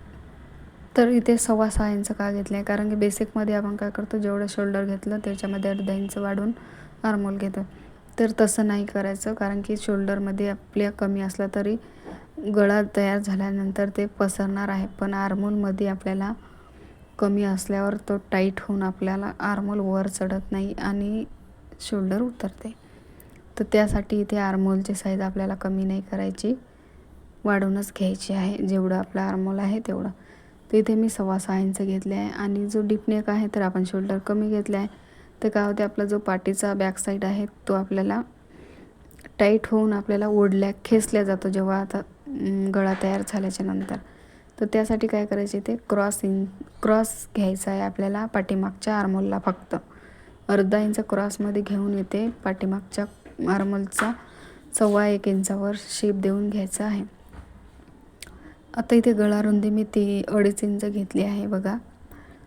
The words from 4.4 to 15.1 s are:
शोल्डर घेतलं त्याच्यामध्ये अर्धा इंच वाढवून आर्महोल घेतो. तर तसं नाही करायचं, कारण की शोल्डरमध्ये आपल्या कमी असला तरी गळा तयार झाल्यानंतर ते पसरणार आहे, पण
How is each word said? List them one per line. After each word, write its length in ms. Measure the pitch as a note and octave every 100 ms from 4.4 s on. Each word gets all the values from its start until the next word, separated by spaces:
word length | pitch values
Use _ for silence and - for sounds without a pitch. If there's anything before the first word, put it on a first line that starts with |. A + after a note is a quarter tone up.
| G3+
शोल्डर 360 | - G3+ G3
घेतलं 340 | G3 G3 G3+ G#3+
त्याच्यामध्ये 460 | G#3 G3 G3 G3 G3
अर्धा 220 | G3 G3
इंच 260 | G3 G3 G3+
वाढवून 320 | G3+ G3 G#3+ A#3 - - - -
आर्महोल 320 | A3 G#3 G3 G3
घेतो. 240 | G3 G3 F#3+ - - - - -
तर 80 | A3 A3
तसं 260 | G#3+ - G#3+
नाही 200 | G3+ G3+
करायचं, 480 | G3+ G3 G3 G#3+
कारण 280 | A3 G3 G3+
की 140 | G3 G#3
शोल्डरमध्ये 720 | - G3 G3 G3+ G3 G3 G3+
आपल्या 440 | G3 - G3+ G3+
कमी 280 | G#3 G3 G3
असला 260 | F#3+ F#3 G3
तरी 220 | G3+ G3+ A3+ - - - - - - G#3+
गळा 280 | G#3 G3+ G#3 G3+ -
तयार 220 | G3 G3+
झाल्यानंतर 680 | G3+ F#3+ G3 G3 G3 F#3+ G3+ G3+
ते 100 | G3+
पसरणार 640 | - G3 - G3 G3 G3+
आहे, 180 | G3 G3
पण 280 | - G3